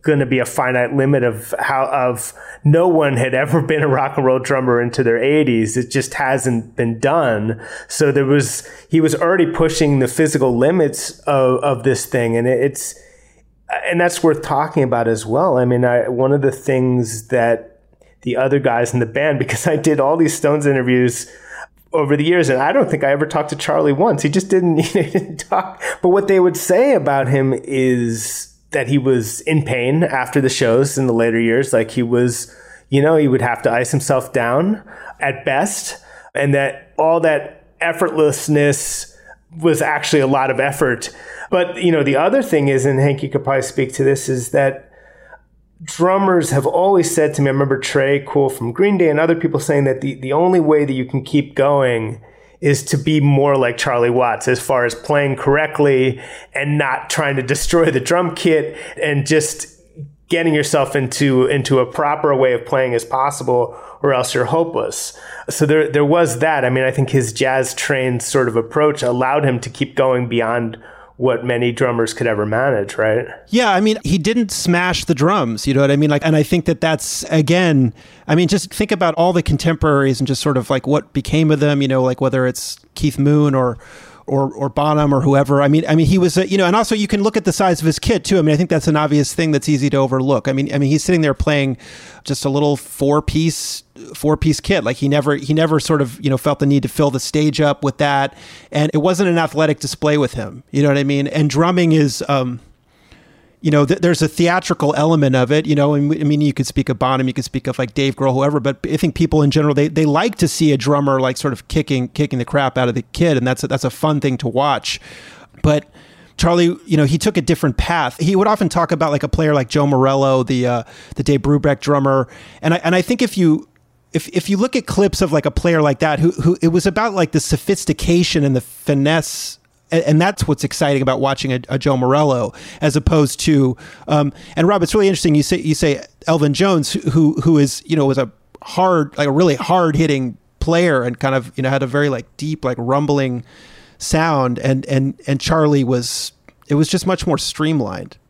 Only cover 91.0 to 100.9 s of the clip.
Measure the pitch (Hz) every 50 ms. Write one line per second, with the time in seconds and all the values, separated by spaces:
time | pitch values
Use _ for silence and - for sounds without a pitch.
91 | - - 180 165 156 143 131 - - 156 147 143 139 135 127 - - - - -
92 | - - - - _ - 139 - - 143 135 143 147 147 143 131 - - - -
93 | 139 139 147 151 151 - - 151 160 165 - - - - - - _ _ _ -
94 | 113 - - - - 151 151 - - 160 147 - - - 123 - - 113 127 -
95 | 143 139 143 147 131 147 143 139 131 127 151 156 165 151 160 147 - - 160 147
96 | 139 120 - - - 139 135 127 - 147 143 - 151 139 143 139 - - - -
97 | 151 143 127 131 - - - 151 151 151 147 - 151 147 139 - - 139 - -
98 | 151 143 143 139 139 139 - - - - - - - _ - 147 151 156 - 156
99 | 143 185 185 165 202 180 170 170 160 151 - 147 160 151 147 - - 135 - -
100 | - 151 147 147 139 120 - 123 104 - - 120 - _ - 143 143 143